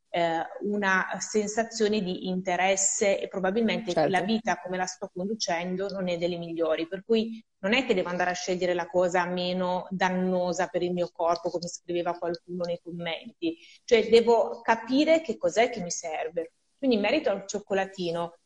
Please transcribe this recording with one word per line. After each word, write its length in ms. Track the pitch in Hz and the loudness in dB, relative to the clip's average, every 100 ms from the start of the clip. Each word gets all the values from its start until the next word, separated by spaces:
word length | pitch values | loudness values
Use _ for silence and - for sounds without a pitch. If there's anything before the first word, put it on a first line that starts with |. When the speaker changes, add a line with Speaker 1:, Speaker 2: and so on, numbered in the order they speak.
| _ | _
Speaker 1:
eh, 280 | 175 170 165 - - | 0 0 0 -4 -6
una 440 | 208 208 196 190 - 190 | -4 0 2 2 0 -6
sensazione 840 | - 214 208 220 220 - 208 214 | -2 -2 0 -2 -4 0 0 2
di 260 | 180 180 185 | -2 -4 -4
interesse 920 | 185 185 175 185 196 - - 202 196 | -4 -2 0 2 2 0 2 2 2
e 80 | - | -2
probabilmente 640 | 190 190 214 220 180 - | -2 0 2 2 0 0
Speaker 2:
Certo. 180 | 165 147 | 2 2
Speaker 1:
la 100 | 180 | 2
vita 380 | 185 220 208 175 | 2 0 0 -2
come 160 | 180 185 | -4 -4
la 100 | 185 | -4
sto 240 | - 196 | -6 -10
conducendo 760 | 180 202 220 - 165 180 185 196 | -6 -6 -4 -2 -2 -2 -4 -4
non 200 | 190 180 | -4 -4
è 100 | 170 | -2
delle 180 | 175 170 | -2 -4
migliori, 480 | 170 165 160 156 165 | -6 -2 0 0 -2
per 160 | 190 | -8
cui 380 | - 226 226 226 - _ | 0 0 0 -8 -16 _
non 120 | 190 | 0
è 120 | 247 262 | 0 2
che 80 | |
devo 140 | 190 180 | 0 0
andare 220 | 175 180 | -2 -2
a 40 | |
scegliere 400 | 180 - 180 180 | -2 -4 -2 0
la 140 | 175 170 | 0 0
cosa 360 | 180 180 180 175 | 0 2 2 0
meno 600 | 180 180 185 180 185 - | -2 -2 -2 -2 -2 -4
dannosa 760 | 190 185 185 185 185 180 175 175 | -2 0 2 2 2 0 0 0
per 160 | 175 | 0
il 100 | 175 | 0
mio 160 | 180 170 | 0 -2
corpo, 360 | - 170 170 175 | 0 0 0 -2
come 180 | 170 170 | -4 -6
scriveva 460 | - - 175 175 170 | -10 -4 -2 -2 -2
qualcuno 460 | 170 170 - 180 | -4 -6 -8 -6
nei 160 | 175 175 | -4 -4
commenti, 720 | 170 170 170 156 233 - 330 330 - - | -8 -8 -6 -8 -10 -6 -4 -4 -14 -20
cioè 240 | - 226 208 | 2 4 8
devo 520 | 226 233 226 - - | 6 8 6 4 -2
capire 600 | - 226 - 262 302 320 | 2 0 2 2 6 4
che 140 | 320 214 | 2 -2
cos'è 320 | 175 208 247 | 0 4 2
che 100 | 226 | 0
mi 100 | 175 | -6
serve. 640 | - 165 156 160 170 160 _ _ _ | -6 -6 -6 -4 -4 -6 _ _ _
Quindi 200 | 269 214 | 2 2
in 60 | |
merito 280 | 208 302 240 | 2 2 0
al 160 | 196 196 | -2 -4
cioccolatino 880 | 202 - 196 190 190 175 170 170 - | -8 -2 -2 -2 -4 -4 -2 -4 -10